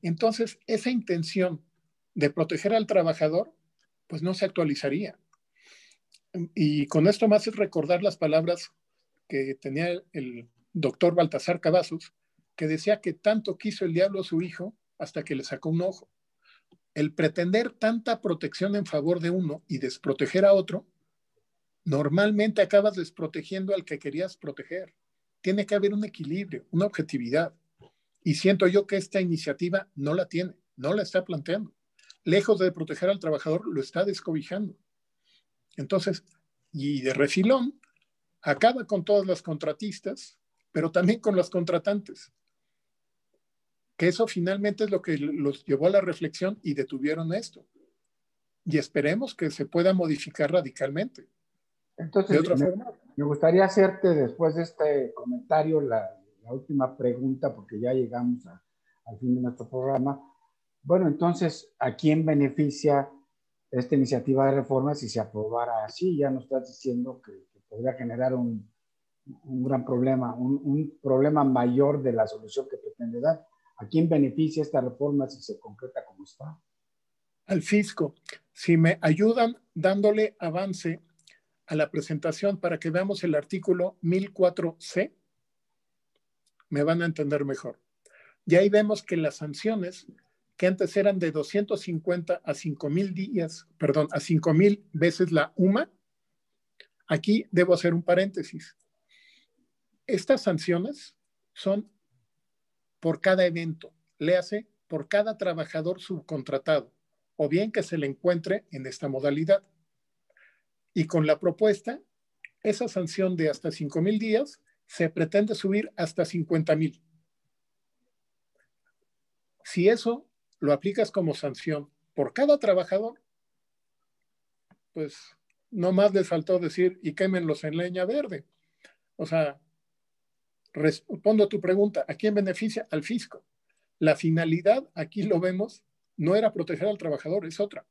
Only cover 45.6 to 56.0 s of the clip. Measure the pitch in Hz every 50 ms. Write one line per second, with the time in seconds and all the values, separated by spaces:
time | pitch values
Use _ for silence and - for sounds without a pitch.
45.6 | _ - 139 135 147 180 196 202 190 175 170 - 170 151 - - 180 190 208 -
46.6 | _ 170 143 139 131 - - 131 131 147 156 160 165 160 170 208 233 - _ -
47.6 | - _ _ _ _ _ _ _ _ _ _ _ _ _ _ _ _ _ _ _
48.6 | _ - 156 151 143 - _ 147 139 147 170 214 269 - - - 175 151 - -
49.6 | 143 - - 170 170 190 190 185 175 160 151 147 - 160 - - 151 143 160 180
50.6 | 156 131 - - 135 139 139 160 202 254 _ - - _ _ _ _ _ _ _
51.6 | _ _ _ _ _ _ _ - 165 156 - 202 190 - 180 151 160 175 175 131
52.6 | 143 180 180 208 240 - - _ _ _ _ - 143 143 147 143 - 160 170 185
53.6 | 196 185 185 214 196 190 185 190 - 185 170 151 135 - 147 - 165 160 151 165
54.6 | 165 165 - - 156 151 147 139 131 123 - - - 123 123 120 - - 156 156
55.6 | 156 160 160 151 139 131 113 110